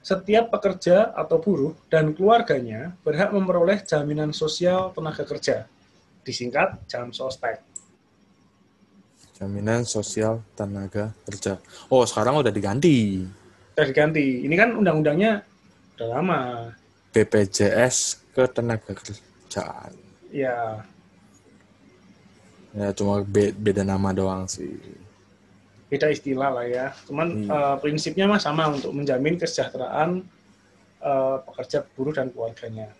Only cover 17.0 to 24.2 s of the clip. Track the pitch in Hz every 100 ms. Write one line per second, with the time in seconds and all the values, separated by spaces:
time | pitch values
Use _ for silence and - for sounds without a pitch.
17 | _ 110 104 107 98 - 101 95 123 -
18 | - - _ - 127 - 117 110 - 98
19 | - 104 _ _ - - - - - -
20 | - - - 147 131 120 113 110 110 -
21 | _ _ _ _ _ _ _ _ _ _
22 | _ _ _ _ - - - 104 101 98
23 | 101 101 101 101 101 101 107 98 98 95
24 | 98 95